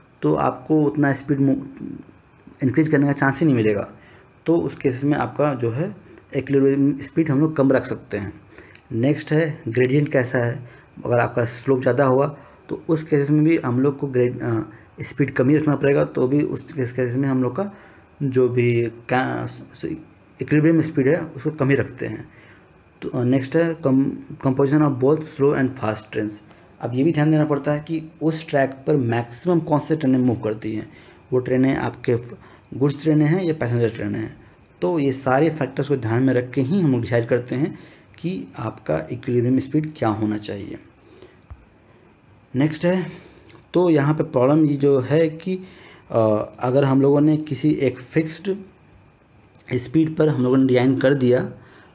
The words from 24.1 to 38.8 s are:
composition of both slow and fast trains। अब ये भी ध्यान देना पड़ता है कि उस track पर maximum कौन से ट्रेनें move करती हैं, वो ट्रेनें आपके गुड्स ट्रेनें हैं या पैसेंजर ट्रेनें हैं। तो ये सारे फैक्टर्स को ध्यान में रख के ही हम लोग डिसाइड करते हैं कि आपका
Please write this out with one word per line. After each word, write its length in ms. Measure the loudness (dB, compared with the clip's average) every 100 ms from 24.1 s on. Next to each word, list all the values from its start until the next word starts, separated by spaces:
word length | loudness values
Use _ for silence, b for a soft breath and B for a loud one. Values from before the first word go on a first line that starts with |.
| -4 -12 -6 -2
composition 420 | 0 2 2 2
of 120 | 2
both 160 | 2 0
slow 340 | -2 0 0 2
and 100 | -2
fast 360 | -2 -4 -6 -6
trains। 200 | -6 -6 -8 B B B B
अब 140 | -6
ये 100 | 0
भी 80 | 0
ध्यान 180 | 2 2
देना 140 | 2
पड़ता 280 | 2 0 -2
है 80 | -4
कि 220 | -4 -8 -8 -4
उस 260 | -4 -4 -2
track 220 | 0 0 -2 -2
पर 100 | 0
maximum 640 | 0 -2 -4 -6 0 0
कौन 200 | 0 -2
से 160 | 0 -2
ट्रेनें 220 | 0 2
move 200 | 2 0
करती 360 | -4 -6 -6
हैं, 160 | -8 -10 B B B -4
वो 60 | -4
ट्रेनें 380 | 0 2 2 0
आपके 400 | -4 -4 -2 -2 -4 -16 B B _
गुड्स 280 | -2 -2 0
ट्रेनें 240 | 0 2 4
हैं 180 | 2
या 80 | 0
पैसेंजर 360 | -2 -2 0 0
ट्रेनें 320 | -2 -6 -6
हैं। 160 | -8 -12 b b _ _
तो 160 | -2 0
ये 140 | 0
सारे 380 | -2 0 2 2
फैक्टर्स 380 | 0 -4 -4 -2
को 80 | -2
ध्यान 260 | 0 2
में 120 | 2
रख 160 | 2 0
के 100 | -2
ही 200 | 0 2
हम 120 | 2
लोग 80 | 2
डिसाइड 280 | 0 0 2
करते 260 | -2 -2
हैं 240 | -4 -4 B B B B -10
कि 260 | -8 -6 -10 -10
आपका 440 | -10 -8